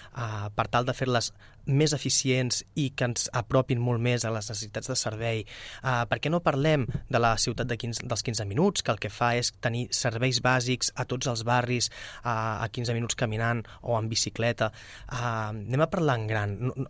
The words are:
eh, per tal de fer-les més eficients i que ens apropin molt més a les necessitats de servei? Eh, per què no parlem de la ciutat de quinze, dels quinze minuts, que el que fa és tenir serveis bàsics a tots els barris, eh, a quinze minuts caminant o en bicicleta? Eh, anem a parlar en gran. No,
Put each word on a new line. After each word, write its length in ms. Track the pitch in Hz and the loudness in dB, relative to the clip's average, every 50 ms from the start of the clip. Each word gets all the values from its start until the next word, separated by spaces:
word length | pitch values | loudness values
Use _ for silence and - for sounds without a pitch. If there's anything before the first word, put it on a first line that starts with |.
| - - - | -18 -14 -10
eh, 320 | 131 117 110 107 104 104 107 - | -8 -6 -6 -4 -4 -6 -4 -2
per 120 | - 113 | -2 0
tal 200 | - - 120 123 | 2 2 2 2
de 80 | 131 123 | 2 0
fer-les 340 | - 131 127 123 113 - - - - - - - - - | 0 0 2 2 2 2 0 -6 -10 -20 -20 -20 -8 -2
més 240 | 143 135 143 156 151 | 2 4 6 6 4
eficients 720 | 151 131 - 127 - - - 131 127 131 127 120 - - - - - 165 | 2 0 0 0 2 2 2 2 2 2 2 0 -2 -4 -4 -4 -2 0
i 100 | 139 127 - | 0 0 0
que 120 | - 127 120 | 0 0 0
ens 180 | 117 - - - - | 0 -2 -2 -2 -2
apropin 440 | 123 107 - 135 131 120 - 131 120 | -2 0 2 2 2 4 4 0 0
molt 200 | 123 123 120 113 | 2 2 2 2
més 240 | 117 123 123 120 120 | 2 2 2 2 0
a 80 | 110 | -2
les 160 | 113 107 104 117 | -2 -4 -4 -6
necessitats 380 | 107 104 110 101 - 113 - - | -8 -8 -8 -8 -8 -8 -4 -4
de 40 | 127 | -2
servei? 500 | - - 113 110 107 117 117 113 110 101 | -2 -2 -2 -4 -2 -2 -2 -2 -2 -4
Eh, 580 | - - - - - - - - 131 127 120 117 - | -6 -12 -16 -14 -14 -10 -4 -2 0 0 0 0 0
per 100 | 127 117 | -2 -2
què 120 | - 147 | 0 0
no 100 | 170 170 170 | 0 2 2
parlem 420 | 165 139 135 147 160 156 139 117 - - - - - | 2 2 4 4 4 4 4 2 0 -4 -6 -4 0
de 100 | 123 117 | 2 4
la 160 | 117 113 113 | 4 4 4
ciutat 300 | - - 127 110 - 123 | 2 0 0 0 -2 -2
de 100 | 123 120 | -2 -4
quinze, 260 | - - 117 113 - - | -4 -4 -6 -6 -4 -4
dels 160 | 123 113 - - | -4 -4 -2 -2
quinze 220 | 120 107 110 104 | -4 -4 -4 -4
minuts, 380 | 98 98 139 185 208 - - - | -2 2 4 4 4 2 0 0
que 80 | 131 | -2
el 80 | 110 - | -2 -2
que 120 | - 104 - | -2 -6 -2
fa 200 | - 120 120 120 120 | 0 2 2 2 2
és 140 | 120 - - - - | 0 -2 -4 -2 -2
tenir 240 | 120 113 120 123 - - | -2 0 0 -2 -2 -2
serveis 460 | - - 120 110 113 127 131 123 120 - | -2 0 0 0 2 0 2 2 2 4
bàsics 480 | 127 127 127 120 127 127 - - - - | 4 4 4 2 2 0 0 0 -4 -2
a 100 | - 123 | -4 -4
tots 220 | - 127 127 - | -4 -2 -2 -2
els 160 | 131 117 110 110 | -2 -2 -2 0
barris, 420 | 117 123 123 120 120 123 120 - - - - - - - - - | 2 2 2 2 2 0 0 0 -2 -4 -8 -14 -14 -12 -6 -4
eh, 60 | 120 113 | -2 -2
a 340 | 110 110 113 110 98 113 107 | -2 -2 -2 -2 -2 -4 -4
quinze 240 | - 127 117 120 117 | -4 -4 -2 -2 0
minuts 200 | 117 120 - - - | -2 -2 -2 -2 0
caminant 460 | 131 110 107 113 117 117 120 113 - - - - | 0 0 0 0 0 0 0 0 -4 -8 -14 -8
o 160 | - - 117 110 | -2 0 0 0
en 100 | 110 110 | 0 0
bicicleta? 600 | 113 - - 104 - - 113 117 110 - 113 104 - - - - - - - - | 0 -2 -2 -2 -2 0 0 0 2 2 0 -2 -2 -6 -18 -18 -18 -16 -12 -8
Eh, 60 | 131 | -6
anem 640 | 117 120 120 113 110 107 107 107 110 101 107 127 143 160 | -4 -2 -2 -2 -2 -2 -4 -4 -6 -4 0 2 2 2
a 60 | 160 | 2
parlar 260 | - 185 160 143 123 113 | 2 2 4 4 2 2
en 80 | 107 | 0
gran. 280 | 107 110 107 101 101 101 92 | 0 0 0 0 0 -2 -2
No, 140 | 123 127 - 131 131 | -2 -2 -2 -2 -4